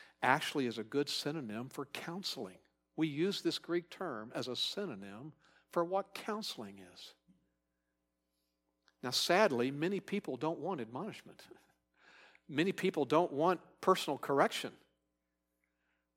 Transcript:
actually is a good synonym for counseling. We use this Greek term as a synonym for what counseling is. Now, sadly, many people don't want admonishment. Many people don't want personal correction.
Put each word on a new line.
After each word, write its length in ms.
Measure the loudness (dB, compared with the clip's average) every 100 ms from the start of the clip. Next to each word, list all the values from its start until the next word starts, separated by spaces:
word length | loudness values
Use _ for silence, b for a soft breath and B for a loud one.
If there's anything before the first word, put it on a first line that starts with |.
| B B
actually 460 | 4 4 2 0 0
is 120 | 0
a 60 |
good 240 | -2 0 0
synonym 600 | 0 -4 -4 -4 -6 -6
for 180 | -8 -10
counseling. 720 | -8 -8 -6 -6 -6 -8 -12 _ _ _ 0
We 100 | 0
use 340 | 2 2 2
this 180 | 0 -2
Greek 300 | -2 -4 -4
term 440 | -8 -6 -6 -6
as 140 | -6 -4
a 80 | -2
synonym 760 | -2 -2 -4 -6 -10 -12 -14 -16 b b b
for 140 | 0
what 280 | 2 0 -2
counseling 680 | -8 -6 -4 -4 -8 -10 -14 -18
is. 220 | -18 -20 -20 _ _ _ _ _ _ _ _ _ _ _ _ _ _ _ _ _ _
Now, 80 | -2
sadly, 600 | 0 4 6 6 4 2
many 300 | 2 0 0
people 360 | -2 -4 -4 -4
don't 220 | -4 -4
want 220 | -4 -4
admonishment. 640 | -6 -8 -10 -12 -16 -20 -20 -20 _ _ _ b b b b b b
Many 240 | 0 0
people 320 | 2 0 0
don't 280 | 4 4 4
want 280 | 2 2 2 -2 -2
personal 380 | 4 4 4 -4
correction. 540 | 2 4 4 2 -8 -12 _ _ _ _ _ _ _ _ _ _ _ _ _